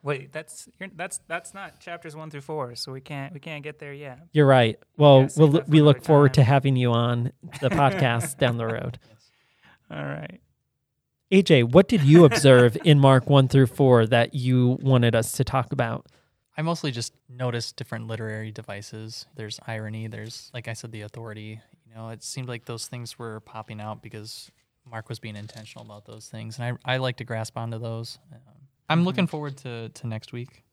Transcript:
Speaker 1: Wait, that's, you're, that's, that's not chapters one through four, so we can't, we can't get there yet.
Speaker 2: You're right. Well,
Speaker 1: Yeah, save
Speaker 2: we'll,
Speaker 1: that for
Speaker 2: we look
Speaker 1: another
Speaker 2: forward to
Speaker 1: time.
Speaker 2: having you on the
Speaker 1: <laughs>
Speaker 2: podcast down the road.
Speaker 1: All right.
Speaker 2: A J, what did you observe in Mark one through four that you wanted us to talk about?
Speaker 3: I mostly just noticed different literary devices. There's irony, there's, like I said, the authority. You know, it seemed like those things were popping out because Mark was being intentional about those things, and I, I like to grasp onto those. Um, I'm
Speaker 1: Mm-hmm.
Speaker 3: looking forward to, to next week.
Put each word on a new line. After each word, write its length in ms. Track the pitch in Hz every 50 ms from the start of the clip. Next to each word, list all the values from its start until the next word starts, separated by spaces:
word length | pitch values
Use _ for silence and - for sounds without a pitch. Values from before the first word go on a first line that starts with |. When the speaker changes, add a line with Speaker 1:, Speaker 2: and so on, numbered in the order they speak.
| _
Speaker 1:
Wait, 280 | 143 147 135 139 135
that's, 360 | _ 156 156 _ - - - _ _ _
you're, 100 | 185 196 -
that's, 240 | 160 175 190 - - _ _
that's 260 | 160 175 175 - _
not 260 | 196 196 165 147 _
chapters 360 | _ - 170 170 _ 170 143
one 160 | 156 156 156
through 100 | 147 143
four, 320 | 135 - 156 156 139 123 120
so 160 | 117 - -
we 100 | 131 135
can't, 340 | 131 - 151 139 135 139 180
we 40 | 143
can't 240 | _ 165 156 147 143
get 140 | 151 151 151
there 160 | 156 143 143
yet. 240 | 139 147 143 127 - - _
Speaker 2:
You're 160 | _ 151 147 139
right. 320 | 135 131 120 113 107 - _ _ _ -
Well, 240 | 151 147 139 135
Speaker 1:
Yeah, 60 | 135 135
save 100 | - 151
Speaker 2:
we'll, 80 | 156 151
Speaker 1:
that 160 | 139 170 - -
for 40 |
Speaker 2:
we 100 | 151 160 147
look 140 | 151 143 127
Speaker 1:
another 100 | - -
Speaker 2:
forward 260 | 156 143 143 135 -
to 80 | -
Speaker 1:
time. 60 | 135 110
Speaker 2:
having 280 | 139 139 131 143 135
you 160 | 127 123 120
on 400 | 117 117 117 120 120 120 120 120 - _ _ 170 - -
the 80 | - 127
Speaker 1:
<laughs> 120 | 185 160
Speaker 2:
podcast 580 | 143 135 123 185 - 127 117 117 117 160 - _
down 180 | - 123 117 117
the 80 | 113
road. 320 | 113 113 113 - 123 120 - _ _ _ _ _ _ _ _ _ _ _ _ _ _ _ _ _ _
Speaker 1:
All 120 | - 151 147
right. 380 | 143 143 151 156 - - - _ _ _ _ _ _ _ _ _ _ _ _ _ _ _ _ _ _
Speaker 2:
A 140 | 190 190 196
J, 180 | - 175 135 120
what 240 | 117 123 170 196 -
did 140 | - 208
you 240 | 143 135 151 170 175
observe 520 | 147 139 - - 175 131 123 123 120 113 - -
in 160 | 170 151 143
Mark 300 | 139 139 135 131 123 -
one 180 | 143 139 135 127
through 200 | - 139 135 120
four 400 | - - 143 131 127 120 113 110
that 260 | 123 117 120 - -
you 460 | 131 123 127 127 123 123 123 127 -
wanted 320 | - 131 131 123 120 117 110
us 200 | 117 120 - -
to 100 | - 135
talk 280 | - - 131 123 -
about? 360 | - 131 120 117 117 127 - _ _ _ _ _ _ _ _ _ _ -
Speaker 3:
I 40 | 156
mostly 280 | 165 170 160 - 151
just 220 | 127 117 113 - _ _ _ _
noticed 480 | 127 123 127 123 120 120 117 - - -
different 300 | 117 _ - 113 113 110
literary 440 | 113 110 113 110 107 107 110 110
devices. 760 | 107 113 107 - 101 101 104 - - 110 110 110 113 - - _ _
There's 240 | - 110 107 110 - _ -
irony, 400 | 113 110 107 107 107 110 110 110
there's, 440 | 110 110 107 113 117 - - - _
like 140 | 123 110 -
I 60 | 113
said, 180 | - - 117
the 100 | 113 110
authority. 600 | 104 107 _ - 117 113 107 107 107 107 110 107 _ _ _ _ _ _
You 80 | 113
know, 140 | 113 113 113
it 140 | 113 107 -
seemed 260 | - - - 131 123
like 160 | 123 117 _
those 220 | - 120 113 - -
things 300 | - 123 120 113 - _
were 200 | 120 117 110 110
popping 380 | _ _ - 110 110 _ 110 107
out 220 | 104 107 107 110
because 500 | _ 110 101 110 104 110 - - - _ _ _ _ _ _ _ _
Mark 220 | 127 117 113 110 _
was 100 | 120 -
being 160 | - 113 107
intentional 500 | 104 101 110 - 113 110 104 - 117 113
about 200 | 107 104 104 104
those 220 | _ 110 110 110 -
things, 300 | - 113 110 110 110 123
and 180 | 120 120 123 120 _
I, 100 | - 127
I 20 | 131
like 200 | 131 127 120 -
to 60 | 117
grasp 320 | 113 117 113 113 - _ -
onto 200 | 117 117 117 110
those. 400 | 120 117 113 113 117 113 - _ _ _ -
Um, 60 | 92 _ _ _ _ _ _ _ _ _ _
I'm 80 | 156 165
Speaker 1:
Mm-hmm. 60 | 175
Speaker 3:
looking 220 | 180 180 - 185 170
forward 280 | - 156 147 147 135 135
to, 280 | _ 127 120 117 113 113
to 200 | _ - - 120
next 260 | 110 110 - - -
week. 320 | 120 120 123 _ _ _ _